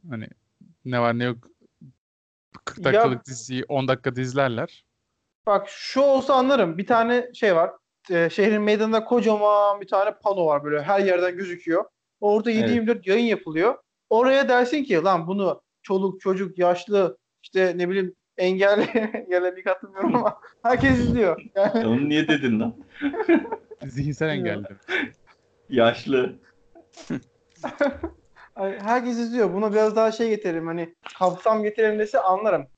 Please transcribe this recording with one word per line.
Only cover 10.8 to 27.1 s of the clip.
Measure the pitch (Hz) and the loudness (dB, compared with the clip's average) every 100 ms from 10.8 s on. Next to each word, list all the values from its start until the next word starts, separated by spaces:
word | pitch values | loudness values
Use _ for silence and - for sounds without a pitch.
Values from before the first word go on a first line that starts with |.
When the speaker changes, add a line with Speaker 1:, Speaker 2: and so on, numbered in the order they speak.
Speaker 2:
Her | 147 196 | 0 0
yerden | 196 180 180 175 | 2 2 0 -4
gözüküyor. | 190 175 170 170 214 _ _ _ | -10 -8 -2 -2 -2 _ _ _
Orada | 208 214 226 | 0 2 2
Speaker 3:
Evet. | 220 | 0
Speaker 2:
yedi | 220 | 0
yirmi | 240 220 | 0 0
dört | 208 185 | -2 0
yayın | 214 | 0
yapılıyor. | 233 202 165 156 196 262 _ _ _ | 0 -2 -4 0 0 -2 _ _ _
Oraya | 220 254 269 254 | 2 4 2 4
dersin | 247 247 302 | 2 2 -2
ki | 269 | 0
lan | 170 185 175 165 | 2 2 0 -2
bunu | 202 185 143 _ _ | -2 -2 -4 _ _
çoluk, | - 190 190 190 | -4 -2 -2 -4
çocuk, | 196 190 190 180 | -4 -2 -4 0
yaşlı, | 175 175 190 202 185 - _ _ | 0 0 0 0 0 -4 _ _
işte | - 190 185 | -6 0 0
ne | 175 180 | 0 -2
bileyim | 196 185 - _ - | -2 -4 -8 _ -2
engelli, | 185 185 196 208 | -2 2 2 4
<laughs> | - 226 214 | 2 -2 -4
engelli | - 180 180 180 | -8 -2 0 0
bir | 185 | -4
katılmıyorum | 196 185 202 190 - | -4 -6 -8 -4 0
ama | - 208 - - _ | 0 0 -6 -20 _
herkes | 233 - 277 254 | 0 2 2 2
izliyor. | 240 240 196 160 - | 2 2 0 0 -6
Yani | 196 202 226 226 | 0 0 2 0
Speaker 3:
Onu | 120 147 | 0 2
niye | 151 156 | 0 2
dedin | 151 131 110 | 0 2 0
lan? | - - - - | -2 -6 -20 -8
<laughs> | 285 440 381 311 - 440 _ - 135 | -6 -4 2 2 2 -12 _ -16 -10
Speaker 1:
Zihinsel | 120 139 135 156 | -6 -6 -2 -4
engelli. | 147 117 104 101 98 - 359 277 _ _ _ _ _ _ | -2 -4 -6 -10 -16 -6 -6 -6 _ _ _ _ _ _
Speaker 3:
Yaşlı. | 127 113 113 - 131 127 - _ _ _ - _ - | 2 2 2 -2 0 0 -6 _ _ _ -20 _ -20
Speaker 2:
<laughs> | - | -10